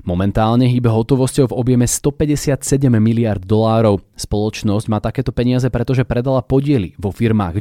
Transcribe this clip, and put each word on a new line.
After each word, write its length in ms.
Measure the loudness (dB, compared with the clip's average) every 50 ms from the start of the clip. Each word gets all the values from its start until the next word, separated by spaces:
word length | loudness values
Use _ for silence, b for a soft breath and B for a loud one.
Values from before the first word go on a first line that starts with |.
| B
Momentálne 640 | -4 -2 0 0 0 0 0 2 2 2 2 2 2
hýbe 240 | 2 2 2 2
hotovosťou 580 | 2 0 0 0 0 -2 -2 -2 0 0 0 0
v 80 | 0 -2
objeme 300 | -2 0 2 2 0 0
sto 240 | -2 -2 -4 -4
päťdesiat 500 | -2 -2 -2 -2 -2 -2 -2 -2 -4 -4
sedem 380 | -2 0 0 2 2 2 2 4
miliárd 480 | 2 2 2 2 0 0 -2 -4 -2 0
dolárov. 560 | 0 2 2 2 2 4 4 4 2 0 -2 _ _ -14
Spoločnosť 680 | -8 -4 -4 -2 -2 -2 -4 -4 -2 -2 -2 -2 -2 -2
má 80 | -2 -2
takéto 320 | -2 -4 -4 -4 -4 -4
peniaze, 400 | -2 -2 0 0 0 0 0 0
pretože 320 | 0 -2 -2 0 0 0 0
predala 400 | 0 -2 -2 -2 0 0 -2 0
podiely 500 | 0 0 0 2 2 2 0 0 -2 -6 -8
vo 100 | -8 -6
firmách 480 | -4 -2 0 0 2 0 0 -2 -4 -4